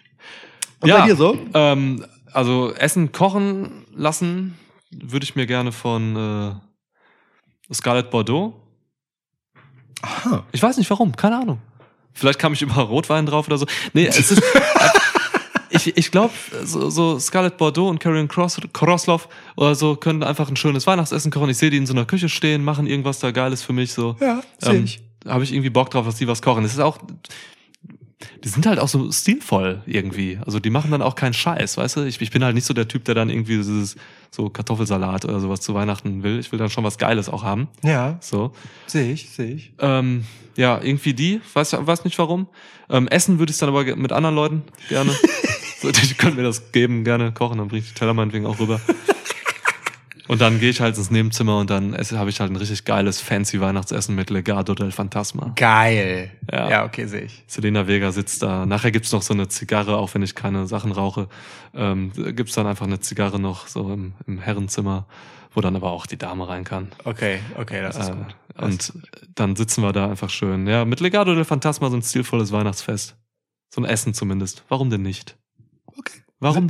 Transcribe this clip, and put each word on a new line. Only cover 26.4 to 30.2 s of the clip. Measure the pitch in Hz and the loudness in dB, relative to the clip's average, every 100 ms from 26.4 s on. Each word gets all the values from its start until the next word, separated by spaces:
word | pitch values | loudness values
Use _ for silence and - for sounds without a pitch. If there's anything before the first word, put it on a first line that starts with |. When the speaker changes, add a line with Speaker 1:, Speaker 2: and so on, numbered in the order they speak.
Speaker 2:
kochen. | - 117 | 2 2
Das | 107 | 2
ist | 127 | 2
auch, | 147 151 - - - - - - _ _ - - - - - - | 0 0 -10 -18 -18 -20 -20 -20 _ _ -20 -20 -20 -20 -20 -12
die | - | -6
sind | 101 202 | 2 4
halt | 202 | 4
auch | 139 | 2
so | 135 131 | 0 0
stilvoll | - - 262 - 98 95 95 - | 0 2 0 2 0 0 -4 -4
irgendwie. | 107 95 101 | -4 -2 -4